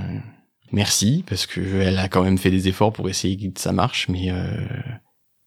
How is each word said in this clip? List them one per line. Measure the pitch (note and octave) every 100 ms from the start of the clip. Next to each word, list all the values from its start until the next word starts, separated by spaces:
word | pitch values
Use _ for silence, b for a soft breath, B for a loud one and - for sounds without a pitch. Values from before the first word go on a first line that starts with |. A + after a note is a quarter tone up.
| F#2+ G#2+ - - _ _ _
merci, | G#2 G#2 - G2+ D#3+ -
parce | G2 -
que | -
elle | F#2+ F#2+ F#2+ F#2+
a | F#2
quand | F#2
même | F#2 F#2+
fait | F#2
des | F#2+ F#2
efforts | F#2 G#2
pour | A2 F#2+
essayer | F#2 F2+ G2 F#2+
que | -
ça | F2
marche, | F#2+ A2 - -
mais, | F#2 F#2
euh, | F2+ F2+ - F#2 - - A#2 - _ _ _